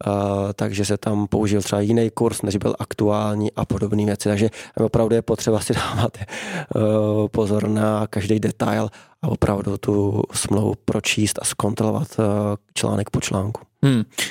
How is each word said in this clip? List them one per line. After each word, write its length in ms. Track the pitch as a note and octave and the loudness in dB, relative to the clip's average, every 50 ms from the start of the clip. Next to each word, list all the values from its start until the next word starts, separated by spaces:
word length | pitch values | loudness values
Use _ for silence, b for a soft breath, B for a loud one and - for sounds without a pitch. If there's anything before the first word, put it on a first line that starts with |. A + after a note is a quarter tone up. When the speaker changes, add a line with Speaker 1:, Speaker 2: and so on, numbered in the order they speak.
| - | -4
Speaker 1:
eh, 460 | G2+ G2+ G2+ G2+ G2+ G2 G2 G2 G2+ G2+ | -2 0 0 0 0 0 0 -2 -2 -2
takže 300 | - G#2+ G#2+ G#2 G2 G2+ | -4 -4 -4 -2 -2 0
se 120 | - G#2 G2 | 0 -2 -2
tam 280 | - A2+ G#2+ G#2 G#2 | 0 -2 -2 -2 0
použil 360 | G2 - G2+ G#2+ G2+ G2+ G#2 F#2+ | 0 0 2 2 2 2 2 0
třeba 180 | - - G2+ | 0 0 0
jiný 300 | G#2 G#2 A#2 A#2 A#2 A2+ | 2 2 4 4 2 2
kurz, 320 | - - A#2 A#2 A2+ - - | 0 0 0 0 0 0 -4
než 140 | G2+ G2 | -2 -2
byl 180 | G2+ G2+ A2+ G#2+ - | 0 0 0 -2 -2
aktuální 760 | G2 - - - G#2 G#2 G#2 G#2 G#2+ G#2 G#2 G#2 G#2+ G#2 - | -6 -8 -2 0 2 2 2 2 0 0 0 0 -2 -2 -2
a 80 | - A#2 | -2 -2
podobné 400 | - - G2 A2 G2+ G#2+ G#2 G#2 | -2 -2 -2 0 0 0 2 2
věci. 240 | G#2 G2+ - - G#2 | 0 0 0 0 0
Takže 220 | G#2 G2 A2 A2 B B B B B | 2 4 2 2 B B B B B
opravdu 380 | - A2+ A2 - A#2 A2+ A2 A2+ | 0 0 2 2 2 2 4 2
je 80 | A#2 - | 2 2
potřeba 380 | - A2+ - - A#2 A2 G#2 | 0 -2 -2 2 0 0 0
si 140 | - - A#2+ | 2 0 -2
<laughs> 220 | G2 - - - | -2 -2 -2 0
dávat, 220 | G2 A2+ A2+ - - | 0 0 0 -2 -6
eh, 80 | G2 B B B B G#3 F#3+ F3 D3 B - A2+ A2 G#2+ G#2+ A2 G#2+ G#2+ G#2+ G#2+ G#2+ G#2 | -12 B B B B -8 -8 -8 -8 B 0 0 2 2 4 2 2 2 2 2 0 0
pozor 380 | - A2+ A2 G2 G#2 G#2+ G2+ G#2+ | 2 0 2 2 2 0 0 0
na 380 | G#2+ G#2+ A2 G#2+ G#2+ G#2+ G#2+ | 0 2 2 2 2 0 -2
každý 340 | - - G#2 F2+ G2 A2 G#2+ | -2 -4 -4 0 0 0 0
detail 480 | G2+ G#2 - - A#2+ A2+ G#2 A2 A2 G#2+ B B B B B B - | 0 -2 -2 0 -2 0 0 0 0 -2 B B B B B B -4
a 60 | - | -4
opravdu 480 | - - - - G#2 G2 G2+ G#2 G2 G2+ | 0 0 0 0 0 0 -2 -2 -4 -2
tu 440 | - - G#2 G2+ G2+ G2+ G2+ G#2 - - - | -2 0 2 2 2 2 2 0 -2 -2 -2
smlouvu 420 | - - - G#2 G2 G#2+ G#2 G2+ - _ | -6 -2 0 0 2 2 0 -2 -2 _
pročíst 540 | - - A2 G2+ - - - G#2+ G#2 - - - | -4 -4 -2 -2 -2 0 2 0 0 0 -2 -4
a 20 | |
zkontrolovat, 640 | - - - - G2+ - - A2+ A2 G#2 G#2 - - - - | -6 -4 -2 -2 -2 0 0 0 0 0 0 -4 -4 -2 0
eh, 40 | A2 G#2 G2+ G#2 G#2 G#2 G#2 G#2 - _ _ | 0 2 2 0 0 -2 -4 -4 -8 _ _
článek 360 | - - A2+ G#2 G2+ G#2+ - | -4 -2 0 0 0 -2 -2
po 100 | - - | -4 -4
článku. 400 | - - - G2 F#2+ G#2+ A2+ - - _ _ _ - | -4 -2 -2 -2 -2 -2 -6 -8 -12 _ _ _ 2
Speaker 2:
Hmm. 200 | C#3 C3 A#2 G#2 B B B B B | 2 2 2 0 B B B B B